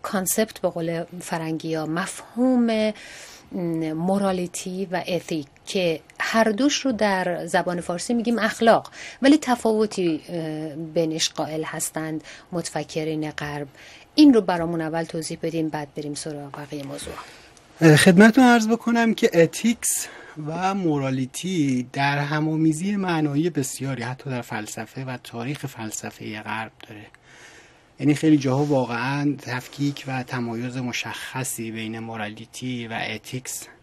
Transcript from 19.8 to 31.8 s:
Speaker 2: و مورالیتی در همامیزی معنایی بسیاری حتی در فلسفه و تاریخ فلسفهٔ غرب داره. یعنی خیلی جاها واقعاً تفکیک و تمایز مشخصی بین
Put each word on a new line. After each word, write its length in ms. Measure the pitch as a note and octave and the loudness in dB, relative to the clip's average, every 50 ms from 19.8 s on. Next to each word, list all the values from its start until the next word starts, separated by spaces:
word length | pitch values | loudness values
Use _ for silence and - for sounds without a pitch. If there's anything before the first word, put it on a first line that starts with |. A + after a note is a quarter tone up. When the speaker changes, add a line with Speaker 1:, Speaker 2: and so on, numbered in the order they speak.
| - - - - - - - - - - - D#3 D3+ D3 | -2 -4 -4 -4 -6 -10 -14 -18 -20 -18 -14 -10 -8 -8
Speaker 2:
و 280 | D#3+ E3+ F#3 F#3+ G3 | -6 -2 -2 -2 -2
مورالیتی 1120 | G3+ F#3 E3 D3 C#3+ C3+ C3+ C3 C3 C3 B2+ - - - F3+ F#3+ F3 D3 C#3 C3 B2 B2 B2 - | 0 0 0 0 2 0 0 -2 -2 -4 -4 -6 -8 -6 -4 -2 0 0 2 0 0 -2 -4 -4
در 240 | C#3 C#3 C#3+ C#3 C#3+ | -2 0 0 0 0
همامیزی 800 | C#3+ C#3+ D#3 D3+ D#3 D#3 D#3+ D#3 D#3+ D#3+ D#3 D3+ F3 G3 G#3 | -2 -2 -2 -2 0 0 0 2 2 2 2 2 -2 -2 -2
معنایی 540 | G3+ F#3+ F3+ E3+ D#3+ D3+ D3 C#3 C#3+ D#3+ F3 | -2 0 0 0 0 0 0 2 0 0 0
بسیاری 540 | D3+ D3+ C3 - - - C3 C#3 C3+ B2 A#2+ | 0 -2 -4 -4 -6 -6 -6 -6 -6 -6 -6
حتی 260 | A#2+ B2+ C3 - C#3+ | -8 -8 -10 -8 -8
در 120 | C3 B2 | -8 -8
فلسفه 640 | A#2+ - B2+ A2 G#2+ G#2 - - - - - C3+ C3+ | -8 -8 -8 -10 -8 -10 -10 -12 -12 -12 -12 -12 -10
و 120 | C3 B2+ A#2+ _ | -10 -10 -12 _
تاریخ 420 | - - A#2 A#2 C3 D3 - - | -14 -10 -10 -8 -8 -8 -8 -8
فلسفهٔ 760 | C3+ - - A2 A2 G#2+ - - A2 - - A2+ A2+ G#2+ G#2+ | -12 -10 -10 -10 -10 -10 -10 -12 -12 -14 -12 -12 -10 -10 -10
غرب 300 | G#2+ A2 G#2+ A2 A2 G#2+ _ _ - - | -8 -8 -8 -8 -8 -10 _ _ -20 -18
داره. 180 | A2 G#2 G#2+ - _ - _ - - - - - - - - _ _ _ _ _ _ _ | -18 -18 -18 -20 _ -20 _ -20 -20 -20 -20 -20 -20 -20 -20 _ _ _ _ _ _ _
یعنی 160 | C3 C#3+ D3+ | 2 2 2
خیلی 220 | C#3+ - D#3+ D#3 D3 | 4 6 6 6 6
جاها 260 | B2+ C#3 B2+ C3+ D3 | 4 2 2 2 2
واقعاً 720 | D3 D3 C3 B2+ A#2 A#2+ A#2 A#2+ C3 C#3 C#3+ C#3+ D3 C#3 - | 2 2 2 2 0 -2 -4 -2 -2 -2 0 -2 -2 -2 -4
تفکیک 640 | - B2+ B2 B2+ - - - - C#3+ C#3+ C#3 - - C#3 | -6 -8 -8 -8 -8 -10 -8 -4 -4 -4 -4 -4 -8 -8
و 160 | C3 C3 B2 | -6 -6 -6
تمایز 540 | - C3+ B2 A#2+ A#2 A#2 A2+ A#2+ B2+ B2 C3+ | -6 -6 -6 -4 -4 -6 -6 -6 -6 -6 -6
مشخصی 960 | B2+ B2 A2 - - - G#2+ - - - - C3 B2+ - - - A2+ A2+ | -6 -6 -6 -6 -8 -8 -10 -10 -12 -10 -8 -6 -6 -6 -6 -8 -8 -8
بین 280 | A2 A2 | -8 -8